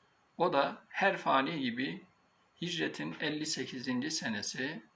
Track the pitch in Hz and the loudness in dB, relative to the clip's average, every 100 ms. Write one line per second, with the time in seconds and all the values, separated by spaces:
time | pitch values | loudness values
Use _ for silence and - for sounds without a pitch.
0 | _ _ _ - 170 139 - - - - | _ _ _ 2 4 4 2 0 -8 2
1 | 190 - 151 135 139 165 127 120 143 190 | 2 2 4 4 4 0 -2 0 -4 -4
2 | - _ _ _ _ - 170 165 151 - | -12 _ _ _ _ -8 -4 -2 -2 -2
3 | 156 - 156 151 151 - 127 135 127 123 | -8 -4 -2 -2 -2 -4 -4 -6 -2 -2
4 | 147 156 139 104 - - 139 202 - | 0 -2 -2 -2 -4 -4 -4 -6 -12